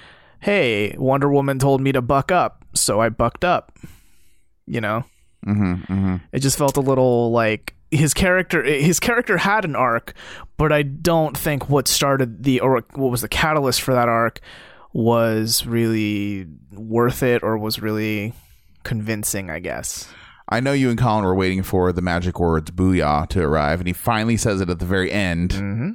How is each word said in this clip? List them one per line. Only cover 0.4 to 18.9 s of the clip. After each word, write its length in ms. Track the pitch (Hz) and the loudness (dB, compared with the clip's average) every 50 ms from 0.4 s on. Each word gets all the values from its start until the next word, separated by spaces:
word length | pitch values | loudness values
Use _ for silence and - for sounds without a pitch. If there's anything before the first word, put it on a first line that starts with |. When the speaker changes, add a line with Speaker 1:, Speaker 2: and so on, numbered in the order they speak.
| - 202 208 196 156 120 110 101 107 98 - 104 | -4 0 0 2 2 2 2 0 0 -2 -2 -2
Speaker 1:
Wonder 320 | 135 131 135 139 139 143 | 0 0 2 2 2 2
Woman 300 | 143 139 139 139 139 131 | 2 2 2 0 0 2
told 220 | 135 139 139 131 | 2 2 2 2
me 100 | 135 139 | 2 0
to 100 | 135 131 | 0 0
buck 300 | 120 117 143 139 - - | 0 0 0 0 2 2
up, 340 | 185 175 127 107 - - - - - | 2 2 0 0 -4 -8 -16 -8 -4
so 260 | - - - 104 104 | -2 0 0 2 2
I 100 | 113 113 | 2 0
bucked 360 | 110 - 117 117 - - 180 | 0 0 -2 -2 -2 0 0
up," 320 | 180 170 117 - - - - - - - - - - - - - - - _ _ _ _ _ - | 0 0 0 -2 -6 -18 -20 -20 -20 -20 -20 -20 -20 -20 -20 -20 -20 -20 _ _ _ _ _ -12
you 160 | - 127 120 | -8 -6 -4
know? 240 | 110 104 110 113 131 - _ _ _ _ _ _ - | -2 -2 -2 -2 -4 -8 _ _ _ _ _ _ -2
Speaker 2:
Mm-hmm, 280 | 98 104 104 101 92 90 92 - - 95 | 0 2 2 2 2 0 -2 -4 -2 -2
mm-hmm. 220 | 98 95 95 92 90 - - | 0 0 0 -2 -2 -4 -6
Speaker 1:
It 80 | - 135 | -4 -2
just 180 | 139 135 131 - | 0 0 0 2
felt 200 | 147 139 135 143 | 0 0 0 0
a 40 | |
little 500 | 131 135 135 131 127 127 120 120 120 117 | 0 2 2 4 4 4 4 2 2 2
like 440 | 117 117 113 110 107 107 - - - - - - | 2 2 2 2 0 -2 -6 -12 -18 -18 -8 -2
his 240 | - 131 156 143 - | 0 2 2 2 2
character, 500 | - 190 180 180 185 175 - - 156 117 | 2 2 2 2 2 0 0 -2 -2 0
his 380 | 135 151 139 147 165 165 - | 0 0 2 2 2 2 2
character 360 | - 247 233 240 247 - 196 165 | 0 0 0 0 0 0 0 0
had 280 | 165 196 208 220 202 | 2 0 0 0 0
an 100 | 160 135 | -2 0
arc, 380 | 110 127 123 117 117 - - - - - - - - - - - | 0 0 2 0 0 -4 -8 -18 -18 -18 -20 -18 -18 -20 -10 -4
but 160 | - 151 156 | -2 0 2
I 100 | 151 147 147 | 2 2 0
don't 520 | 139 135 156 - 170 165 165 156 147 117 - | -2 -4 -2 0 2 2 2 2 0 -2 -4
think 300 | - 170 147 131 - 127 | -4 -2 -2 -2 -2 0
what 200 | 143 139 131 - | 2 2 2 2
started 540 | - - 147 139 139 135 131 120 110 104 127 | 0 0 2 2 2 2 0 -2 -4 -4 0
the, 180 | 143 127 123 | 0 2 2
or 220 | - 135 131 120 113 - - | 2 2 2 2 -2 -4 -6
what 180 | 135 135 123 | -2 -2 0
was 100 | 120 113 | 0 -2
the 60 | 104 - | -4 -4
catalyst 540 | - - - 156 156 151 139 127 113 - | -2 0 0 0 0 0 0 0 0 0
for 120 | - - 127 | 0 0 2
that 140 | 123 120 117 | 2 2 2
arc 320 | 117 117 117 113 - - - - - - - - - - - - - | 2 2 2 0 -2 -6 -18 -20 -20 -20 -20 -20 -20 -20 -16 -8 -4
was 720 | 117 110 117 117 117 113 113 110 110 110 113 113 - - | 0 2 2 4 4 2 2 2 0 0 -2 -2 -4 -2
really 800 | 120 117 117 117 113 113 110 107 104 104 101 101 101 101 98 92 80 76 - - - | -2 0 0 2 2 0 0 0 0 -2 -2 -4 -4 -6 -8 -10 -12 -16 -20 -20 -20
worth 500 | 101 95 113 110 110 117 120 123 127 - | -18 -16 -10 -4 0 0 2 0 0 0
it 220 | 139 123 120 113 - | 0 0 0 0 0
or 140 | 110 110 107 | -2 -2 -2
was 240 | 107 110 110 - | -2 -4 -6 -4
really 500 | 104 107 107 107 110 107 107 104 101 110 - - - _ - _ _ _ _ _ - | -4 -4 -2 -2 -2 -2 -2 -4 -4 -6 -8 -12 -18 _ -20 _ _ _ _ _ -8
convincing, 640 | - | -6